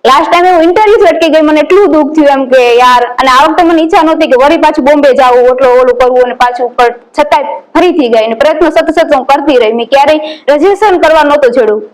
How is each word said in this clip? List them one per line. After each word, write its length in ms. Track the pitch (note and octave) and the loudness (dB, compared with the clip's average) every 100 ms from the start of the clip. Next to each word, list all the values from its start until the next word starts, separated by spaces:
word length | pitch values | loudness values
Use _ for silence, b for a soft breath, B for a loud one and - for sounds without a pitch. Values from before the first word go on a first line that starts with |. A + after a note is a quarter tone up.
| B3+ | 2
લાસ્ટ 180 | C4+ D#4 | 0 0
ટાઇમ 140 | F4 F4+ | 0 2
હું 180 | F4 | 2
ઇન્ટરવ્યુ 340 | E4 F4+ G#4+ G#4+ | 0 0 2 2
જ 40 | G4 | 2
અટકી 180 | E4 D#4+ | 0 0
ગઈ, 100 | D#4 D4+ | 0 0
મને 160 | D#4 | 0
એટલું 320 | D4 F#4 G4 | 2 2 2
દુઃખ 160 | D#4 D4 D#4 | 0 0 0
થયું 120 | C#4+ | 0
એમ 80 | C4+ C4 | 0 0
કે 100 | C4 A#3+ A#3+ | 0 2 2
યાર, 280 | B3 B3 A#3+ - | 2 2 -2 -4
અને 100 | C4 B3+ | -2 0
આ 100 | D4+ | 0
વખતે 180 | D#4+ | 0
મને 180 | E4+ E4 | 0 0
ઈચ્છા 220 | D#4+ F#4 | 0 0
નહોતી 240 | D#4+ D#4 D#4 | 0 -2 0
કે 100 | B3 | 0
વળી 200 | C#4 E4 D4+ | 0 0 0
પાછું 200 | - C4 | 0 0
બોમ્બે 240 | D4 C#4 B3+ | 2 2 2
જાઉં, 280 | B3+ B3 B3 | 2 2 0
એટલું 180 | B3 C4 | 0 0
ઓલું 240 | B3 B3+ A#3+ | 2 0 0
કરવું 260 | B3+ B3+ B3 | 0 0 -2
અને 100 | B3 | -2
પાછું, 280 | B3 B3 A#3+ B3 | -4 -2 -8 -2
પણ 240 | A#3+ A#3+ _ - | -2 -4 _ -6
છતાંય 380 | D4 D#4 B3+ - - D#4+ | -2 -2 -4 -12 -6 -2
ફરીથી 340 | F4+ E4 B3 | 0 0 0
ગઈ 160 | A3+ A3 | 0 -2
અને 100 | A3+ | -2
પ્રયત્નો 340 | D4+ D#4+ D#4+ | -2 0 0
સતત 240 | E4 D#4+ D#4+ | 0 -2 -2
સતત 200 | D#4+ C#4+ | -2 -2
હું 100 | B3+ | 0
કરતી 320 | C#4 D4+ B3+ | -2 0 0
રહી. 160 | A3 | 0
મેં 140 | A#3 A3+ | -4 -2
ક્યારેય 320 | C#4 D4 D#4 D#4 B - | 0 0 -2 -4 B -4
રજિસ્ટ્રેશન 520 | D4 F4+ G4+ G#4+ F4+ | 0 0 0 0 0
કરવા 220 | D#4+ D#4+ | 0 0
નહોતું 280 | D4 D4 C4 | 0 0 0
છેડ્યું 300 | B3 G#3+ G#3+ G#3+ | 0 -2 -4 -8